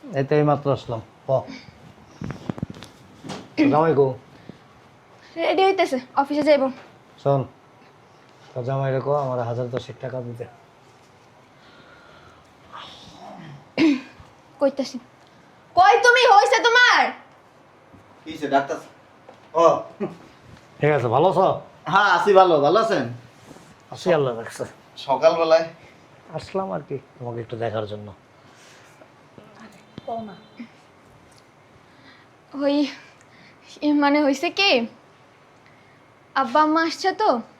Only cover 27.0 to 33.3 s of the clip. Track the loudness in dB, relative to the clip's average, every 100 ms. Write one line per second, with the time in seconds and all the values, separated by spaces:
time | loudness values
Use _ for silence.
27 | -12 -16 -12 -12 -12 -8 -6 -6 -8 -10
28 | -14 -20 _ _ -20 -20 -20 -20 -20 -20
29 | -20 -20 _ -20 -20 -20 -20 -20 -20 -20
30 | -12 -12 -12 -18 -20 -20 -20 -20 -20 _
31 | -20 -20 -20 -20 _ _ _ -20 _ -20
32 | -20 -20 _ _ _ -4 0 0 -2 -6
33 | -20 -20 -20